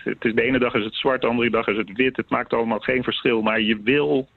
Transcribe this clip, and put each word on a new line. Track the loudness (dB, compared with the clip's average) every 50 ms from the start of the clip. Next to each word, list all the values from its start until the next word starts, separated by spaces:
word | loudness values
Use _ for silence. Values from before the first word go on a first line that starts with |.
| -6
het | -6 -6 -2 -2
is, | 0 0
de | 2
ene | 2 2 2 2
dag | 0 0 0
is | -2 -4
het | -4 -6
zwart, | -2 0 0 0 2
de | 0
andere | 0 0 2 0 2
dag | 2 0 0
is | 0 -2
het | -2 -2 -4 -2
wit, | 0 0 0 0
het | -2 -4 -2
maakt | -2 -4 -2 -2 -2
allemaal | -2 0 0 -2 -2
geen | -2 -2 -2 0 0
verschil, | -2 -4 0 0 2 2 2
maar | 2 2 2 2
je | 2 0 0 0 2
wil | 2 2 2 2 2 0 0 -2 -4 _